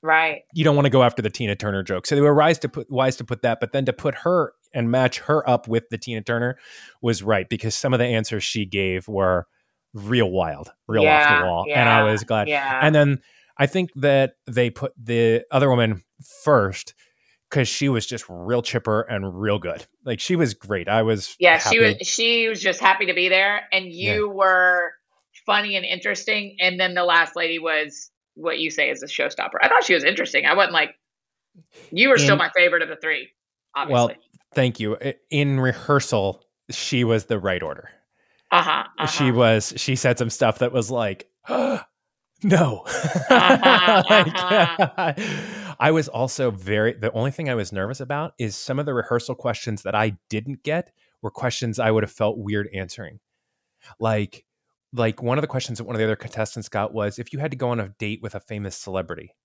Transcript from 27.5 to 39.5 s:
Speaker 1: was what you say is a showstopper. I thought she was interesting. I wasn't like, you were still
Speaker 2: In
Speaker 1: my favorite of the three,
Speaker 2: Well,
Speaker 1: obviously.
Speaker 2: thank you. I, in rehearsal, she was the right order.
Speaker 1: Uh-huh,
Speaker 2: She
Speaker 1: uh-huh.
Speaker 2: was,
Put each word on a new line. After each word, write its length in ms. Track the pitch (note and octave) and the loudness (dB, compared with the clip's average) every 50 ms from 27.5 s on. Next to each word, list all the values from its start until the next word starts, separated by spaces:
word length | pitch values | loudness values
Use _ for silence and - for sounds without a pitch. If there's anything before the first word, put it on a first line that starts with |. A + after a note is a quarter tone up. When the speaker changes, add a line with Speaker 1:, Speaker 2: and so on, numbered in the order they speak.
| E3 E3 | -4 -4
Speaker 1:
was 520 | D#3+ E3 D#3+ D3+ D#3 D3+ C#3+ - - - _ _ _ _ _ | -4 -2 -2 -2 -2 -4 -8 -18 -20 -20 _ _ _ _ _
what 240 | - D#3 E3 D#3+ C3+ | -8 -6 -6 -4 -4
you 100 | D#3+ D#3 | -4 -6
say 200 | D3+ - D3 C3 | -2 -2 -2 -2
is 140 | C3+ C3+ - | -2 -6 -8
a 40 | C#3+ | -10
showstopper. 500 | - - C3+ C3+ - - - - - - | -6 -4 -4 -4 -4 -4 -6 -4 -2 0
I 60 | - - | 2 4
thought 160 | A4+ - - | 4 4 4
she 100 | - F3+ | 4 0
was 100 | E3 C3+ | 2 2
interesting. 420 | C#3 G3+ - - - - D3 D#3 | 0 0 0 -4 -2 -2 0 2
I 80 | D3+ D#3+ | 2 4
wasn't 180 | F#3+ G3 E3+ E3+ | 4 2 2 2
like, 180 | D#3+ D3+ D3+ - _ _ _ _ _ _ _ _ _ _ _ _ F#3 _ _ _ - - - | 0 0 0 -4 _ _ _ _ _ _ _ _ _ _ _ _ -20 _ _ _ -20 -20 -10
you 180 | - E3+ A3+ C4+ | 0 2 4 6
were 80 | C4 A#3 | 6 4
still 160 | C#3+ C#3 D3 | 6 4 4
Speaker 2:
In 60 | D3 | 2
Speaker 1:
my 100 | E3+ E3 - | 2 0 2
favorite 260 | F#3 F3 F3 E3+ E3+ | 2 2 4 4 0
of 80 | E3 D3 | -2 -4
the 80 | D#3+ - | -8 -8
three, 320 | - D#3+ D#3 C3+ B2+ - _ _ _ _ _ _ _ _ _ C#3 C#3+ D3 | -6 -6 -6 -6 -8 -12 _ _ _ _ _ _ _ _ _ -8 -4 0
Speaker 2:
Well, 220 | C3+ B2 A#2+ A2+ | 2 2 2 2
Speaker 1:
obviously. 80 | - - _ _ _ _ _ _ - | 0 -6 _ _ _ _ _ _ -2
Speaker 2:
thank 260 | - C3 B2+ A#2 - | 0 0 0 0 -2
you. 180 | A2 G#2+ A2 - | -4 -4 -4 -4
I, 180 | - C3+ B2+ _ _ _ | -6 -8 -8 _ _ _
in 300 | - D3 C#3+ C#3+ C#3 C3 | -2 0 0 2 2 2
rehearsal, 840 | C3 B2+ B2 - - - D3 C#3 C3+ - - A2 G2 G2 F#2 - _ _ _ _ _ _ | 2 0 0 -2 0 2 2 2 2 0 -2 0 0 -2 -4 -6 _ _ _ _ _ _
she 320 | B2 - - - - B2 B2 | -12 -10 -6 -2 0 0 2
was 220 | A2+ A2+ A2+ G2+ | 2 2 0 0
the 140 | _ A#2+ G#2 | _ -6 -4
right 220 | F2+ G2 F#2 F2 | -2 -2 -4 -2
order. 280 | E2+ D#2 C#2+ - - - - _ _ _ _ _ _ _ _ _ _ _ | -4 -8 -10 -10 -14 -20 -20 _ _ _ _ _ _ _ _ _ _ _
Speaker 1:
Uh-huh, 320 | - F3 E3 E3 D3+ C#3 - - _ - D3+ | 2 2 2 2 -2 -2 -4 -6 _ -6 -4
Speaker 2:
She 260 | D3+ - - D3 B2+ | -4 -2 0 2 2
Speaker 1:
uh-huh. 0 | |
Speaker 2:
was, 420 | A#2+ A#2 B2 A2+ | 4 4 6 6